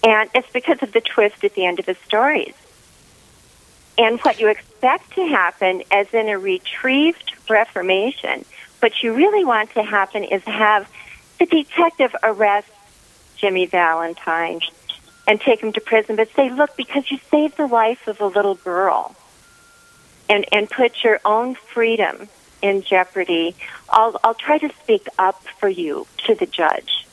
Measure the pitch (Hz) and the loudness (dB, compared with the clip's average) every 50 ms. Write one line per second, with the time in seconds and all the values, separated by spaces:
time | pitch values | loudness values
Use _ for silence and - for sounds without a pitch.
0 | - 226 220 214 220 214 - 254 247 - - 254 247 - 302 - - 214 - 226 | 6 4 4 4 2 0 0 -2 -2 -2 -8 -6 0 0 -2 -2 -2 -2 -2 -2
1 | 226 - - - 214 208 208 - - 202 - 202 185 180 175 170 170 - 185 - | -2 0 0 2 2 2 0 -2 -4 -4 -2 0 -2 -2 -2 -4 -6 -6 -8 -8
2 | - - - 214 240 285 302 247 - - - - - - - - - - - - | -6 -4 0 0 2 2 0 -2 -4 -8 -12 -20 -20 -20 -20 -20 -20 -20 -20 -20
3 | - - - _ _ - - - _ _ _ _ - - _ - - - - - | -20 -20 -20 _ _ -20 -20 -20 _ _ _ _ -20 -20 _ -20 -20 -8 0 2
4 | 233 220 226 240 - 302 226 - 226 214 214 - - _ _ - - 254 285 370 | 2 2 2 2 0 0 0 2 2 2 2 0 -4 _ _ -2 0 0 0 0
5 | - _ - - 370 330 294 214 180 170 - - 196 185 185 180 - _ - 202 | -4 _ -4 -4 -2 0 2 2 2 0 0 0 -2 0 0 -2 -2 _ 0 0
6 | 202 - - 226 220 214 208 196 190 196 185 185 _ - - - - 262 262 277 | 0 0 -2 -2 -2 0 -4 -4 -2 -4 -4 -4 _ -10 -12 -4 -2 0 2 2
7 | 302 330 339 - - - - - _ - 220 208 226 - - 196 180 185 185 190 | 2 2 0 -2 -10 -14 -14 -12 _ 0 2 2 2 0 -2 -6 0 0 0 0
8 | 202 247 277 - - - - - - _ - - - - _ _ - 226 - - | 0 -2 -4 -6 -6 -6 -6 -6 -8 _ -20 -20 -20 -20 _ _ 0 0 0 0
9 | - 233 226 247 311 415 415 415 370 277 233 214 214 214 - 233 220 214 214 202 | -4 -2 2 4 2 4 4 2 2 2 0 0 -2 -2 -2 -4 -4 0 0 -2
10 | 196 196 - 214 196 - - 190 - - 208 214 220 214 214 208 196 - - - | -2 0 -4 -8 -4 -4 -4 -6 -4 -6 -2 2 2 4 4 2 0 -4 -18 -20
11 | - - - - - _ - - 349 349 - 320 285 _ - - 349 330 - - | -20 -20 -20 -20 -20 _ 0 0 0 2 2 0 0 _ 0 0 0 0 2 0
12 | 277 247 - - - 220 214 196 220 202 202 208 202 - _ - _ _ - _ | -2 -2 0 0 -2 -2 0 2 2 2 2 0 -2 -6 _ -20 _ _ -20 _
13 | _ - - _ - _ _ - - 202 190 185 185 175 185 180 175 165 165 165 | _ -20 -20 _ -20 _ _ -4 -2 -2 0 0 -2 0 0 2 2 2 2 0
14 | 165 165 170 - - - 165 165 170 165 175 165 - - - _ _ - - - | -4 -6 -8 -8 -6 -4 -2 -2 -2 -4 -6 -8 -8 -10 -12 _ _ -18 -18 -18
15 | - - _ _ - - 208 214 - 277 233 220 - 220 214 220 214 - 233 220 | -18 -20 _ _ 0 0 0 2 2 0 0 2 0 -6 -6 -6 -4 0 0 0
16 | 214 - 220 214 220 214 - - 277 254 247 262 294 294 - - 254 - - 277 | 0 0 -2 -2 -2 0 2 0 0 0 2 0 0 0 0 -10 -10 -4 -4 -4
17 | 262 - 277 269 _ _ - 302 302 302 - - 302 269 233 233 220 226 240 - | -4 -4 -8 -10 _ _ 2 2 2 0 -2 -4 -4 0 2 2 2 2 0 -2
18 | - - 208 - 208 196 180 202 202 202 196 180 _ 185 175 180 190 185 - - | -6 -10 -6 -4 -4 -2 0 0 0 0 -2 -4 _ -4 -2 0 2 2 2 0
19 | - - - _ _ _ _ - _ _ _ _ _ _ _ _ _ _ _ _ | -2 -4 -12 _ _ _ _ -20 _ _ _ _ _ _ _ _ _ _ _ _
20 | _ _ _ _ _ - 214 202 - - - 208 208 208 - - 254 240 - - | _ _ _ _ _ 0 0 0 0 0 -2 -2 -2 -2 -2 0 0 0 0 0
21 | - 233 214 - - 214 214 220 240 254 262 - - - - 240 233 226 226 220 | 2 2 2 2 0 0 0 0 0 -4 -6 -10 -14 -10 -4 -2 0 0 0 0
22 | 196 160 - - - 214 _ _ _ _ _ _ - 202 196 196 190 - 202 185 | -2 -2 -4 -8 -16 -20 _ _ _ _ _ _ -2 -2 -2 -2 -2 0 0 0
23 | 185 - _ 190 180 175 175 165 165 170 180 - - - - - - - - - | 0 0 _ -6 -4 -2 -2 -2 -2 -4 -6 -10 -18 -18 -18 -20 -6 0 2 2
24 | 220 233 220 - - 226 226 - - 302 302 302 302 294 - _ - - 220 196 | 2 2 0 0 0 0 0 0 -2 0 0 0 0 -4 -8 _ 0 0 0 0
25 | - - - - 190 185 196 - _ - - _ - 202 190 175 170 151 143 - | 0 -6 -4 0 0 0 0 -4 _ -20 -10 _ -2 -2 -2 -2 -4 -6 -6 -6
26 | - _ - - - - 220 - 180 - - - 165 156 - - - - - - | -8 _ -14 -10 -2 -2 0 0 -2 -6 -2 -2 0 0 0 -2 -4 -8 -8 -8
27 | - _ | -8 _